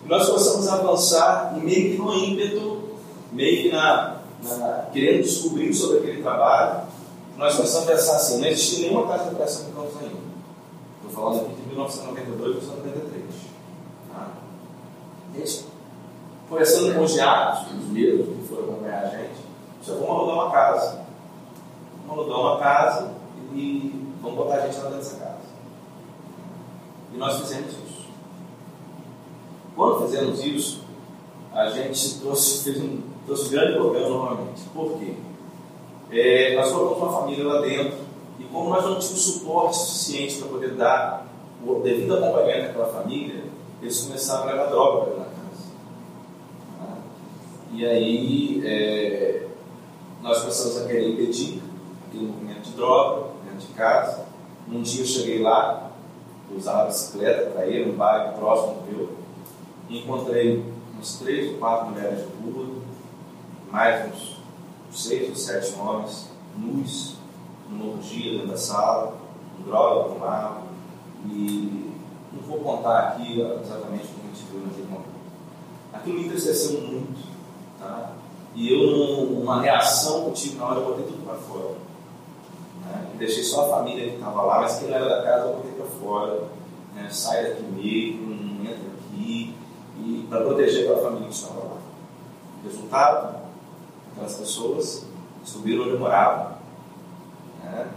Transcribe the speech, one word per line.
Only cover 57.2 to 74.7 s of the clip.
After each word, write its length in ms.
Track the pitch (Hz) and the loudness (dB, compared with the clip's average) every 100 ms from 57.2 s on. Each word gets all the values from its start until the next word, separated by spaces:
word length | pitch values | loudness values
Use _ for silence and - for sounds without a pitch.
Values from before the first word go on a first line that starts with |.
| - - - | 2 4 2
pra 160 | - - | 0 0
ir 200 | - - | 0 0
num 80 | 92 | 2
bairro 420 | 104 - - - | 4 4 2 0
próximo 360 | - - - | 4 4 4
do 180 | - 196 | -2 -8
meu, 280 | 208 - - - - - - - - - | -6 -6 -8 -14 -16 -16 -18 -18 -18 -12
e 100 | 117 | -10
encontrei 640 | 117 120 127 120 117 117 - - - | -6 -4 2 4 6 4 0 -10 -14
umas 240 | - - - | -12 -10 -8
três 340 | - - - | -2 -2 -2
ou 60 | - | -2
quatro 320 | 113 113 110 | 2 2 0
mulheres 300 | 104 101 101 | -4 -4 -4
de 320 | - - 117 | -6 -8 -8
rua, 160 | 131 131 127 - - - - - - - - - | -6 -8 -8 -12 -14 -16 -18 -18 -18 -18 -16 -6
mais 360 | 104 113 117 110 | 2 4 4 -2
uns 320 | - - - - - - - - | -8 -12 -14 -16 -18 -18 -18 -14
seis 380 | - - - - | -10 -2 0 -2
ou 60 | - | -4
sete 380 | - 98 98 98 | -4 -4 -4 -4
homens, 500 | 104 107 - - - - - 104 | -4 -2 -4 -10 -14 -16 -14 -8
nus, 600 | 113 139 131 - - - - - - - - | -4 -2 -2 -6 -8 -12 -16 -16 -18 -16 -12
numa 260 | 208 - - | -8 -8 -8
orgia 380 | - - - | -8 -8 -4
dentro 160 | - - | -4 -4
da 80 | - | -4
sala, 580 | - - - - - - - - - - | -2 2 4 4 0 -6 -14 -16 -16 -12
com 60 | |
droga, 500 | - 107 - - - | 0 6 6 6 2
com 100 | - | -2
arma, 380 | 117 110 - - - - - - - - 104 | -2 -2 -2 -6 -12 -14 -16 -16 -18 -12 -8
e 640 | 104 101 104 101 101 - - - - - | -4 -2 -2 -2 -4 -8 -10 -14 -16 -14
não 100 | 139 - | -12 -8
vou 120 | 156 | -4
contar 400 | - - 117 113 | -2 0 4 4
aqui 420 | - 120 120 117 | 4 -2 -4 -2
exatamente 680 | 117 117 - 107 104 101 - | -2 -2 -6 -8 -6 -8 -8
como 160 | - 104 | -12 -14
a 100 | 101 | -14
gente 100 | - | -12
viu 100 | 95 | -10
naquele 260 | 95 | -10